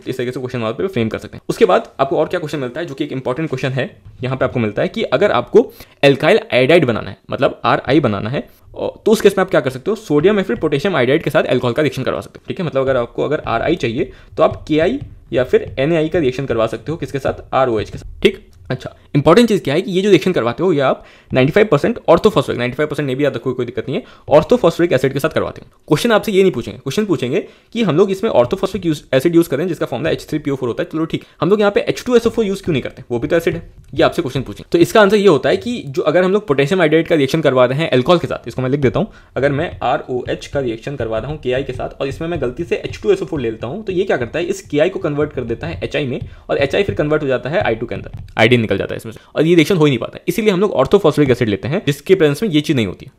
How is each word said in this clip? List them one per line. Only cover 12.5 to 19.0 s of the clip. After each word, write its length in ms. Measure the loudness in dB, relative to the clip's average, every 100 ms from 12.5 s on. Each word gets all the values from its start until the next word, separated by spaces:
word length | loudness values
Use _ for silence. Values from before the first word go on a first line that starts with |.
| -6
है, 60 | -4
मतलब 160 | 0
अगर 160 | 0 0
आपको 260 | -2 -4
अगर 160 | -2 -2
आरआई 360 | -2 -2 0 -2
चाहिए 360 | -2 -2 -6 -8 -12 0
तो 60 |
आप 220 | 0 0 -2
केआई 320 | 0 0 -2 -8 -16 -6
या 100 | -2
फिर 320 | 0 0 0 -2
एनएआई 300 | 0 0 0
का 100 | 0
रिएक्शन 260 | 0 -2 -4
करवा 220 | -2 -2
सकते 240 | -2 -8
हो, 60 | -8
किसके 220 | -6 -4
साथ, 140 | -4 -6 -4
आरओएच 360 | 0 2 0 -4
के 80 | -10
साथ। 240 | -14 0
ठीक, 260 | 0 0 -10 -20 -10
अच्छा, 260 | -10 -10 -18